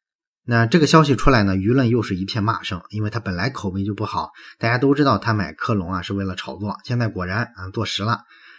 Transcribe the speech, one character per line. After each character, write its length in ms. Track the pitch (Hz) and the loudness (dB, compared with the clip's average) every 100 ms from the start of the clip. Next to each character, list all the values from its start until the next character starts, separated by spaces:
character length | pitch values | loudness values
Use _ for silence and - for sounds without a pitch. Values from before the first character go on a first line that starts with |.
| _ _ _ _ - | _ _ _ _ 0
那 180 | 117 | 2
这 140 | 117 175 | 4 4
个 80 | 147 | 6
消 160 | 160 | 6
息 140 | 143 117 | 6 4
出 120 | - | 4
来 140 | 123 | 6
呢， 140 | 98 95 | 4 2
舆 160 | 98 | 2
论 160 | 131 120 | 2 2
又 140 | 117 | 2
是 120 | 107 90 | 0 -4
一 80 | |
片 180 | 95 117 | -4 -2
骂 200 | 104 - | -2 -2
声， 180 | - 87 - | -6 -10 -8
因 120 | 104 | -6
为 80 | 104 | -6
他 80 | 117 | -6
本 160 | 104 | -6
来 160 | 87 117 | -4 -6
口 200 | 127 98 | -6 -6
碑 120 | 98 | -4
就 100 | 98 | -4
不 100 | 101 | -4
好， 260 | 107 - - - - - | -6 -6 -8 -12 -20 -6
大 80 | 117 | -2
家 100 | 120 | 2
都 160 | 139 | 4
知 100 | 143 | 4
道 140 | 139 104 | 2 2
他 160 | 117 | 0
买 180 | 107 78 | -2 -2
科 220 | - - | -6 -2
隆 180 | 107 87 | -2 -2
啊， 100 | 92 | -6
是 120 | 90 | -4
为 100 | 98 | -4
了 120 | 95 92 | -6 -8
炒 200 | - - | -10 -8
作， 200 | 104 - | -8 -8
现 140 | - 120 | -4 -2
在 100 | 110 | -2
果 180 | 92 90 | -4 -4
然 160 | 101 117 - | -4 -6 -10
啊， 120 | 92 | -10
坐 120 | 113 | -6
实 200 | 101 - | -6 -4
了。 160 | 104 117 - _ - | -4 -4 -8 _ -20